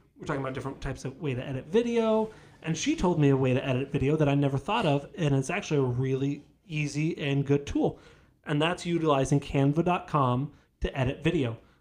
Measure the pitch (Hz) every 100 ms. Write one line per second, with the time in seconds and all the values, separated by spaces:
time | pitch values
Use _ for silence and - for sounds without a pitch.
0 | _ - 160 143 131 135 135 135 139 127
1 | 135 - 151 123 156 131 151 208 240 233
2 | 220 220 220 - - - 165 160 269 320
3 | 180 160 143 135 131 127 139 127 135 143
4 | 131 123 143 139 139 135 - 233 180 143
5 | - - 151 135 135 185 - 151 127 120
6 | 131 135 139 147 - _ - 151 147 143
7 | 156 - 147 139 139 143 143 302 285 -
8 | - - _ _ - 147 160 180 175 170
9 | 156 139 135 143 - 143 139 151 170 180
10 | - 151 131 123 147 - _ _ - 139
11 | 127 - 160 170 120 113 - _